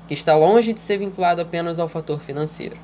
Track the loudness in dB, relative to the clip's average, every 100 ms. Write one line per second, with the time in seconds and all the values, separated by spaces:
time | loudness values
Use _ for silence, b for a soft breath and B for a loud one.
0 | -10 -2 4 6 6 6 4 -2 -4 -4
1 | -4 -2 0 0 -4 -4 -4 -4 -4 -6
2 | -6 -8 -8 -6 -6 -8 -12 -14